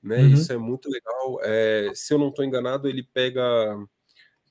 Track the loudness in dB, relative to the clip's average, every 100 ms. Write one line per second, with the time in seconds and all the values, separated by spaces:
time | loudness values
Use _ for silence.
0 | -4 4 6 6 4 -4 -6 -6 -6 -8
1 | -8 -6 -6 -4 -2 0 2 0 -2 -6
2 | -2 0 0 -2 -4 -4 -4 -4 -4 -6
3 | -6 -2 -2 0 0 2 0 -4 -12 _
4 | _ _ _ _ _